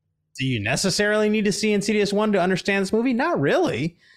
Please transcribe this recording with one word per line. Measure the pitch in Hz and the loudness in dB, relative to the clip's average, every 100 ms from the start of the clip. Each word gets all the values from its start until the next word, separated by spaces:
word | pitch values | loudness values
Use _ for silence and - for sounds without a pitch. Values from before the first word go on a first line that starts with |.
| _ _ _ - | _ _ _ -6
do | |
you | 131 117 | -4 -2
necessarily | 101 143 196 - 208 214 214 | -2 -2 0 0 0 2 2
need | 214 208 | 0 0
to | |
see | - 214 | 0 0
Insidious | 202 202 214 202 | 0 0 0 0
One | 202 214 | 0 2
to | 196 | 2
understand | 180 180 - 196 | 2 0 0 -2
this | 190 | 0
movie? | 220 254 | 0 0
Not | 240 320 254 | 0 0 0
really. | 143 294 330 110 160 - _ | 2 2 0 -2 -6 -8 _